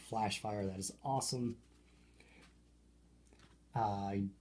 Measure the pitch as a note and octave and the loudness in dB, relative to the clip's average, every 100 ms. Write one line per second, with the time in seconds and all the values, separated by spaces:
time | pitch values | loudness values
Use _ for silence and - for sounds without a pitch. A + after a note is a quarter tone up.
0 | - A2 G#2 - G#2+ G#2 F#2+ F#2+ F#2+ - | -4 0 0 0 -2 0 0 -2 -6 -4
1 | C#3 C3+ - B2+ A#2+ A#2 - - - - | 0 0 2 0 -2 -4 -12 -20 -20 -20
2 | - - - - - - - - - - | -20 -20 -20 -20 -20 -20 -20 -20 -20 -20
3 | - - - - - - - A#2+ G#2+ G2 | -20 -20 -20 -20 -20 -20 -4 0 2 2
4 | G2 G2+ G2 - | 0 0 0 -4